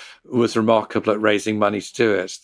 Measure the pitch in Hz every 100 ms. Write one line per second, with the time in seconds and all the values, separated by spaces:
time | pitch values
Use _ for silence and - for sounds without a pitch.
0 | - - - 123 117 113 110 113 107 117
1 | 104 104 107 104 110 107 104 101 - -
2 | 117 98 92 -